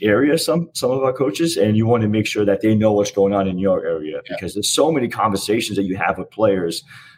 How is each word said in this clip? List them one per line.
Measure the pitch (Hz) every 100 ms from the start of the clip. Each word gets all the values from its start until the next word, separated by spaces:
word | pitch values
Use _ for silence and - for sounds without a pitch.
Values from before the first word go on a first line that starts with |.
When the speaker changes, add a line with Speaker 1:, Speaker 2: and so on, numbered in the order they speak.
Speaker 1:
area, | 107 104 143 160
some, | - 165 165
some | - 127
of | 135
our | 135
coaches, | 127 139 151 165 165
and | 104
you | 107 113
wanna | 120 107
make | 107 104
sure | 107
that | 101 98
they | 110
know | 107 110
what's | 104 101
going | - 98
on | 101 95
in | 90
your | 95 90 80
area, | 82 76 73 -
Speaker 2:
Yeah. | -
Speaker 1:
because | 90
there's | 101 101
so | - 147
many | 160 120
conversations | - 104 95 - 110 110 98
that |
you | 98 95
have | 90 95
with | 92
players | - 107 98 85 82 - - -